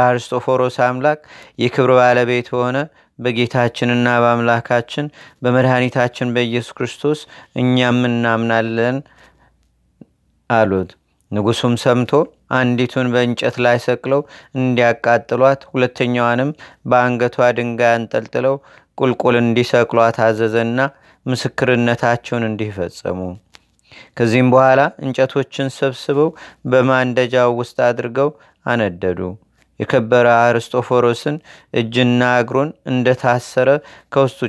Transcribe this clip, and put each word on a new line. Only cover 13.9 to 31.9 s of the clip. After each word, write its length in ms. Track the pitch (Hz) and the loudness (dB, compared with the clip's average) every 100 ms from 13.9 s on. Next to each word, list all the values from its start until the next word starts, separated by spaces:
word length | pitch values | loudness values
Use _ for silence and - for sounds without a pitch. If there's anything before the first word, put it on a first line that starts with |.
| 123 131 139 147 - - | -4 -2 -4 -4 -18 -12
እንዲያቃጥሏት፣ 1040 | 135 127 123 120 117 120 117 - 120 135 135 | -4 -2 2 2 0 0 0 0 2 2 2
ሁለተኛዋንም 880 | - 135 123 - 123 123 120 120 139 160 - _ - | -4 -2 -2 -2 -2 0 0 0 -2 -6 -18 _ 0
በአንገቷ 600 | 123 123 123 120 - 123 | 2 2 0 -2 2 0
ድንጋይ 420 | 120 120 117 120 | 0 -4 0 0
አንጠልጥለው 640 | 117 113 117 113 123 127 139 - - _ - | 0 -2 -6 -6 -4 -2 -4 -10 -20 _ -2
ቁልቁል 400 | 135 120 131 120 | -2 0 2 2
እንዲሰቅሏት 840 | 120 117 120 123 117 117 117 113 | 2 0 2 2 2 2 2 2
አዘዘና 580 | 113 110 113 113 117 123 139 - _ _ 131 | 0 2 0 0 -2 -2 -4 -6 _ _ -6
ምስክርነታቸውን 1160 | 123 - - 127 123 120 117 123 120 - 120 | -4 -4 -2 0 2 0 0 0 -2 -4 -6
እንዲህ 260 | 110 107 107 | -4 -6 -8
ፈጸሙ። 460 | 95 87 - 90 92 92 92 _ - _ _ _ - - | -6 -8 -8 -8 -6 -8 -12 _ -20 _ _ _ -20 -20
ከዚህም 340 | - 117 120 127 | -2 2 4 4
በኋላ 300 | 127 131 131 151 - | 6 6 4 2 -2
እንጨቶችን 720 | 135 127 131 139 131 - 135 | -8 -2 -2 -2 -6 -6 -8
ሰብስበው 600 | - 135 127 - 143 160 - - _ | -2 -4 -4 -4 0 0 -2 -20 _
በማንደጃው 880 | 127 127 127 131 127 120 127 127 123 120 | 0 2 4 2 2 0 0 2 2 0
ውስጥ 200 | 120 - | -6 0
አድርገው 500 | 123 120 123 120 143 147 _ _ - | 0 0 -4 -2 -2 -4 _ _ -4
አነደዱ። 540 | 120 104 87 95 87 90 104 _ _ _ _ | 0 -2 -2 -6 -4 -8 -10 _ _ _ _
የከበረ 460 | 113 135 110 123 120 117 | -2 -2 2 2 4 4
አርስጦፎሮስን 1000 | 120 117 - 123 117 123 120 117 151 151 - - _ | 2 0 -2 -6 0 0 2 0 -6 -8 -12 -20 _
እጅና 480 | - 113 | -4 -2